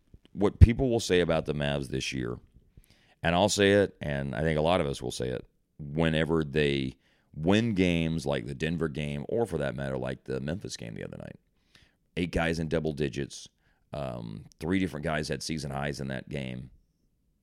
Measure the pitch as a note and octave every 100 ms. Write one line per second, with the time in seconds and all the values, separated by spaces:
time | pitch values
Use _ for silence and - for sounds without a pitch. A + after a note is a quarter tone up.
0 | _ - _ - G2 - A2 A#2 C3+ A#2
1 | - F2+ E2 D#2+ D2+ D2 C#2+ C#2+ C2 C2
2 | - C2 A#1+ B1 - - _ - - _
3 | _ - E2 F2 G2+ G2+ G2 G2+ G2 -
4 | D2 C#2+ C#2 C2 D#2+ D2+ D#2 F2+ C#2+ C2+
5 | B1 - B1 B1 - _ _ - D2 D2
6 | D#2+ D#2+ D#2 E2 D2+ D2 D2 C#2 C2 -
7 | _ _ _ D2 D#2+ G#2 A#2 F#2 F#2 E2+
8 | D#2+ E2 C#2 C#2 A#1 C2+ D#2 E2+ D#2+ C#2
9 | D2 C#2+ - A2+ A2+ E2 C#2 B1+ C2+ C2+
10 | B1+ C2 - C2 C#2 F#2 - - A#1 G1+
11 | G1+ G1+ G1+ G1+ _ _ _ _ _ _
12 | _ - F2 F2 E2 E2 D#2 E2 D#2 D2
13 | C#2+ C2 C#2 - - _ _ _ - C#2+
14 | C2+ A#1+ A1+ G#1+ - - D#2+ F#2+ F#2 D2
15 | D#2 D#2 D2+ C#2 - D#2+ C#2+ C#2 C#2+ C2+
16 | C2+ C2 - C#2+ C2 B1+ C2 - _ _
17 | _ _ _ _